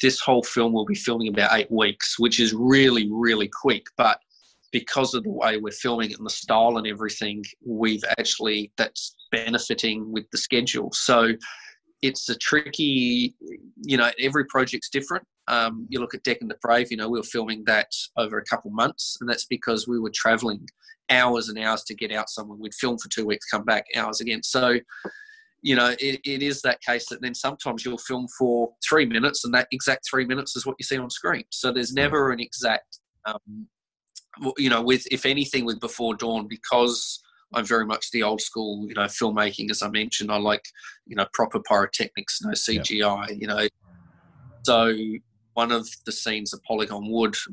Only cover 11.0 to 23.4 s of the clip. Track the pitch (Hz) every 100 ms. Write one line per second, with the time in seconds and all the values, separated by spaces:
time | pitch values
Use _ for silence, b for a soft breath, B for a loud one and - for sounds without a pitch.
11 | - 120 113 110 B B B B _ _
12 | 135 131 - 117 - 151 147 156 151 131
13 | 123 123 123 - 80 - - - - 131
14 | 120 117 135 143 135 131 127 117 - 135
15 | 139 175 - _ - 120 113 113 117 127
16 | 120 131 127 117 113 - 120 120 120 110
17 | 110 117 104 120 110 110 107 107 - -
18 | - - 110 107 104 113 104 107 131 -
19 | - - 120 113 - 120 - 110 117 120
20 | 110 - 113 113 117 101 - b b b
21 | - 127 123 120 113 107 110 110 - 104
22 | 107 107 110 - 107 104 110 - 127 117
23 | - - 107 104